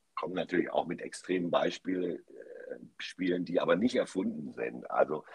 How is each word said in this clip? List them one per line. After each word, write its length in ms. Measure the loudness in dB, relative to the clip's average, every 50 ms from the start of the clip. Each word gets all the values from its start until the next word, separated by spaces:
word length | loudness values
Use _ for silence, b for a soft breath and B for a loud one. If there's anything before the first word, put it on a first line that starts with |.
| _ _ _
komme 200 | -6 -4 -2 -2
natürlich 360 | -2 0 2 2 2 2 2
auch 160 | 2 0 0
mit 140 | 0 -2 -6
extremen 500 | -8 -10 -10 -8 -4 -2 0 0 2 2
Beispiel-, 760 | 4 4 4 2 0 -2 -4 -2 0 0 0 -2 -2 -4 -8 -14
äh, 500 | -18 -18 -16 -16 -14 -14 -12 -12 -12 -12 -14 -16 _ -12
Spielen, 460 | -12 -10 -4 -2 0 2 2 2 0
die 160 | 0 0 2
aber 160 | 4 4 4
nicht 200 | 6 4 4 4
erfunden 560 | 2 0 0 0 -2 -2 -2 -2 -4 -8 -8
sind. 380 | -6 -6 -6 -6 -6 -8 -8 -2
Also, 340 | 2 2 4 4 2 -2 B B B